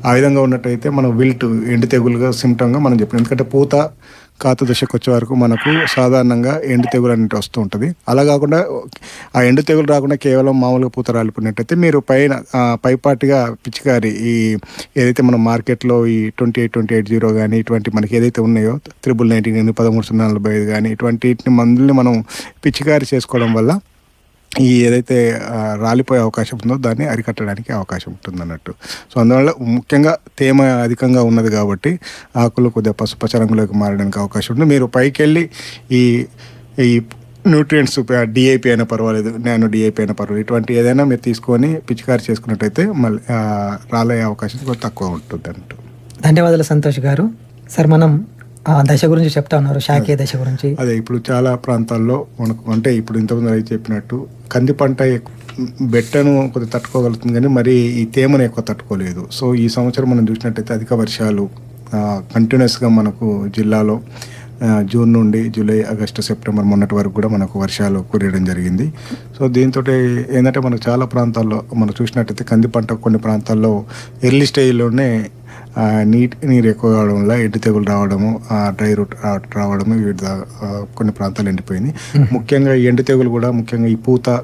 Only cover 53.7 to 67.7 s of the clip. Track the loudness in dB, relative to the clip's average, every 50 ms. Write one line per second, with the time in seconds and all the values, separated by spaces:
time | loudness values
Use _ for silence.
53.7 | -6 -6 -4 -6 -6 -6 -6 -8 -10 -10 -10 -14 -18 -20 -18 -4 -2 0 0 0
54.7 | 0 0 0 0 0 0 0 0 0 -2 -6 -12 -20 -20 -20 -16 -10 -10 -10 -10
55.7 | -6 -6 -4 0 0 0 0 0 0 2 4 4 4 2 0 -2 -4 -6 -6 -4
56.7 | -6 -8 -8 -4 -2 -2 0 0 -2 -2 -4 -2 0 2 2 2 2 2 4 4
57.7 | 4 4 2 2 0 -2 -2 0 0 2 2 4 4 4 2 0 -2 -4 -6 -6
58.7 | -8 -10 -8 -8 -6 -6 -4 -6 -8 -10 -10 -12 -8 -4 -2 0 2 2 0 0
59.7 | 0 0 -2 0 0 0 0 2 2 2 2 0 0 -4 -4 -6 -6 -6 -6 -6
60.7 | -6 -6 -2 -2 0 -2 0 -4 -4 -4 -2 -2 0 -2 -4 -6 -8 -16 -20 -20
61.7 | -20 -20 -12 -6 -4 -4 -2 -2 -4 -6 -8 -4 0 0 2 4 4 2 2 2
62.7 | 0 0 2 4 4 4 2 0 -2 -2 -2 -2 -2 -2 -4 -6 -4 -2 0 0
63.7 | 2 2 2 0 -2 -4 -6 -14 -18 -18 -18 -18 -18 -20 -20 -20 -10 -4 0 0
64.7 | 2 0 0 0 0 2 4 4 4 4 4 2 2 0 -2 -2 -4 -2 0 0
65.7 | 0 0 0 -2 -4 -6 -6 -6 -6 -8 -6 -6 -6 -6 -4 -4 -2 0 2 2
66.7 | 2 2 0 0 0 -2 -2 -2 -2 -2 -2 0 0 -2 -2 -2 -2 -4 -4 -4